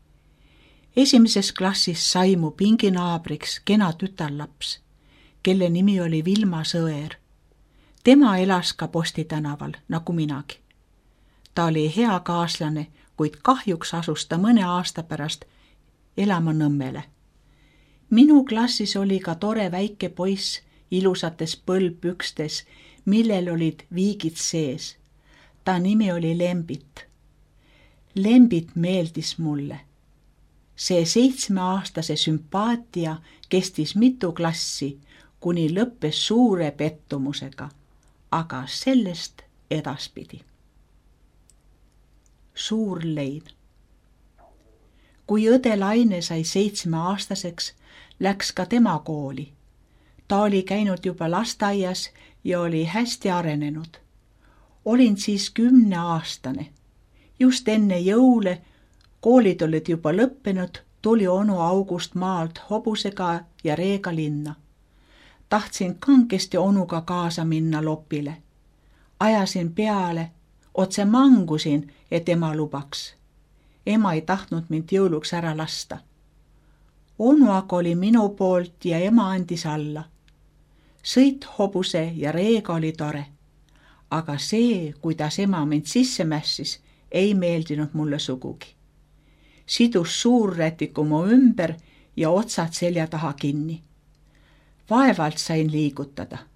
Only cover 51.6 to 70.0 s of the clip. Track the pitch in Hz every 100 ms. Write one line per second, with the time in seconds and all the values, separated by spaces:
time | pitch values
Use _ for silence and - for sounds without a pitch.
51.6 | 202 202 180 185 - - - _ - 180
52.6 | 170 160 160 208 240 - 196 175 165 147
53.6 | 147 156 165 - _ _ _ _ _ _
54.6 | _ _ 214 247 247 196 - 202 - -
55.6 | 233 254 214 175 170 165 - - 127 139
56.6 | 147 _ _ _ _ _ _ - 254 254
57.6 | - 220 208 180 180 220 262 233 190 180
58.6 | - _ _ _ _ _ 220 254 208 170
59.6 | 165 156 156 165 156 180 254 - 202 185
60.6 | 180 - - _ 214 226 185 185 208 180
61.6 | 165 190 190 175 - 180 185 180 165 -
62.6 | - 214 220 214 196 202 180 170 - _
63.6 | 156 147 185 196 190 165 151 147 151 151
64.6 | _ _ _ _ _ _ - _ - 208
65.6 | - - 185 180 - 269 233 190 - 180
66.6 | 190 202 175 165 165 180 170 165 160 160
67.6 | 160 156 156 156 - 147 147 160 _ _
68.6 | _ _ _ _ _ - 214 220 196 190
69.6 | 170 170 214 202